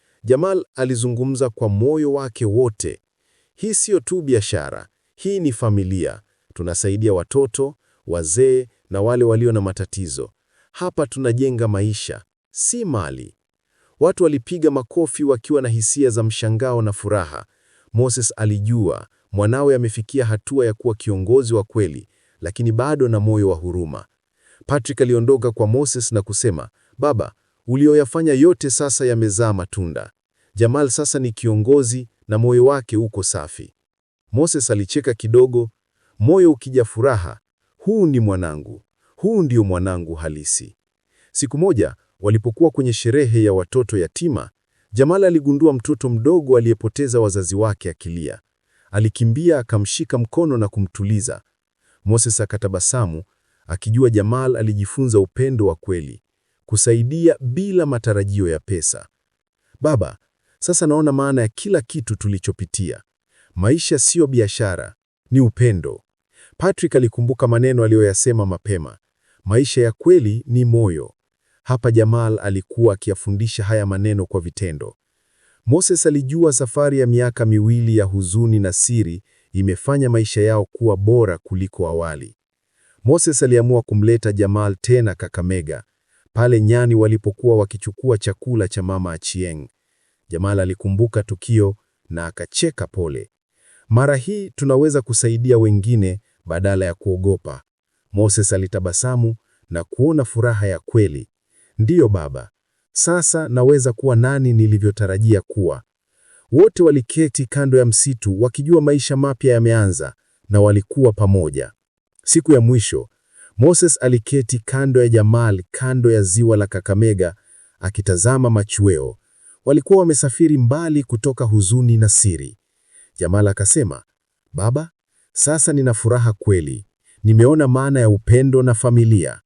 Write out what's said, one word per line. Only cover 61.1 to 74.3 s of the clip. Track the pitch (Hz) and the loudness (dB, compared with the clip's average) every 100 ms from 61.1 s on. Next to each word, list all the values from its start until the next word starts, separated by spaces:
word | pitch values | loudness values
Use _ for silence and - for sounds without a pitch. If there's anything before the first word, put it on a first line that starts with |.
maana | 135 139 131 | 0 0 0
ya | 110 | -2
kila | - 208 175 | -4 -2 -2
kitu | 113 156 117 104 | -4 -10 -8 -6
tulichopitia. | 104 98 - - 90 - 85 - _ _ _ _ _ | -4 -6 -6 -8 -8 -8 -8 -10 _ _ _ _ _
Maisha | - 101 165 - 143 | -2 0 0 0 0
sio | - 170 143 | 0 2 2
biashara, | 123 104 - 104 87 53 - _ _ - | 2 0 -2 -4 -6 -12 -18 _ _ 0
ni | 131 | 2
upendo." | 120 - 120 92 71 50 _ _ _ _ _ - | 2 2 2 0 -4 -12 _ _ _ _ _ -4
Patrick | 190 - 170 131 | -2 -2 0 2
alikumbuka | 120 - 120 127 120 | 2 0 -4 0 0
maneno | 117 131 123 | 2 2 2
aliyoyasema | 110 110 101 95 127 113 98 | 4 4 4 2 0 0 -2
mapema, | 87 104 92 69 53 _ _ _ _ | -4 -6 -6 -6 -16 _ _ _ _
"Maisha | 95 113 143 131 | -2 0 0 0
ya | 117 | 0
kweli | - 170 180 107 113 - | 2 4 4 4 -2 -2
ni | 123 | 0
moyo." | 123 117 104 78 55 _ _ _ _ _ | 2 2 0 -2 -10 _ _ _ _ _
Hapa | - 123 123 | -6 -2 2
Jamal | 113 110 117 113 110 | 2 4 2 0 -2
alikuwa | 101 95 - - 117 | -4 -6 -6 0 2
akiyafundisha | 98 - 92 - 101 113 - | 2 -4 -6 -4 -4 -4 -4
haya | 101 110 101 | -2 -2 -2
maneno | 95 107 104 | -2 -2 -2
kwa | 90 | -4